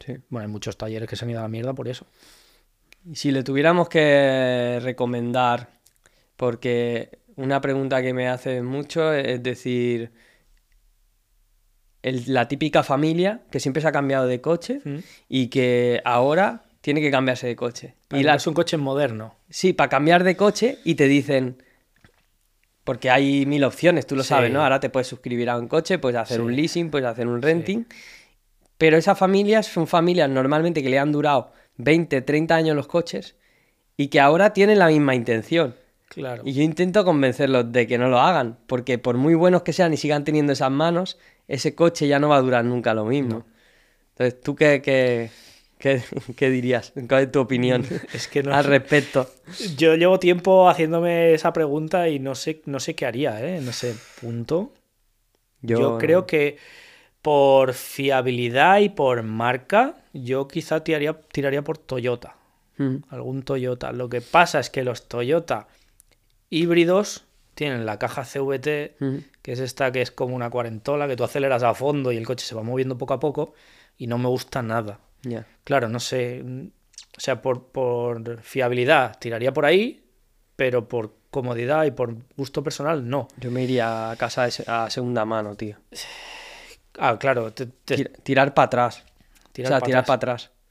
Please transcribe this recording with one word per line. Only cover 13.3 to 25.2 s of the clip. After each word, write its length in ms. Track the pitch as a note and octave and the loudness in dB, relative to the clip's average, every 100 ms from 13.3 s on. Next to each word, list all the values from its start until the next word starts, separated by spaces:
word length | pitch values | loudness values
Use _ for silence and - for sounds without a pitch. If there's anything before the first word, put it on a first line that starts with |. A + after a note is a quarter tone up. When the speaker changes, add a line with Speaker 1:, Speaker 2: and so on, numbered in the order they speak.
| A3+ _ | -2 _
Speaker 1:
que 80 | C3+ | -4
siempre 220 | C#3+ C#3+ | -2 -2
se 60 | D#3 | 0
ha 40 | |
cambiado 360 | C#3+ C#3 C3+ B2+ | 0 0 0 0
de 140 | B2 | -2
coche 400 | D3 E3+ - C#4+ | -2 -4 -4 -10
Speaker 2:
Mm. 140 | D3 D3 - - - | -8 -12 -14 -20 -6
Speaker 1:
y 180 | C3 A#2+ | -2 0
que 540 | C3+ B2 B2 A#2+ A#2 B2 | 0 2 2 2 0 0
ahora 580 | A#2+ C3+ E3 G#3+ A#3 _ _ | 2 2 2 0 -4 _ _
tiene 200 | D3 D3+ | -2 0
que 100 | D3 | 2
cambiarse 360 | C3+ C3 A#2+ B2+ | 2 0 -2 -6
de 80 | A2+ | -6
coche. 400 | A#2+ - C3 _ - | -8 -8 -20 _ -6
Speaker 2:
Para 120 | C#3 | 0
Speaker 1:
Y 40 | |
la 80 | C#3+ | 2
Speaker 2:
comprarse 160 | C#3+ E3+ | 2 2
un 60 | D#3 | 0
coche 220 | E3+ D#3 | 0 -2
moderno. 580 | C3+ C#3 C3+ A2 A2+ _ _ | -2 0 -2 -4 -12 _ _
Speaker 1:
Sí, 240 | - F#3 | 0 0
para 160 | F3 C#3 | 2 2
cambiar 340 | C#3 D3+ F3+ | 2 4 4
de 140 | F#3 F3 | 4 2
coche 400 | G3+ G3 A3 - E3 | 2 2 -2 -2 -4
y 100 | D#3 | 2
te 120 | C#3 | 4
dicen, 540 | C#3+ B2+ C3+ B2+ B2 _ _ _ _ _ _ _ _ _ _ _ _ | 4 2 -2 -2 -8 _ _ _ _ _ _ _ _ _ _ _ _
porque 260 | - A#2+ B2+ | -8 -4 2
hay 360 | C3+ C#3 C#3 C#3 | 4 4 2 0
mil 180 | D3 B2+ | 2 0
opciones, 420 | - E3 D#3+ B2+ | 2 2 2 0
tú 80 | C3+ | -4
lo 80 | |
Speaker 2:
Sí. 60 | C3 | 2
Speaker 1:
sabes, 220 | C#3+ A#2+ | 2 2
¿no? 100 | C3+ | 2
Ahora 160 | C#3 C3 | 2 2
te 100 | C3 | 0
puedes 180 | C3 B2+ | -2 -4
suscribir 420 | B2 | -8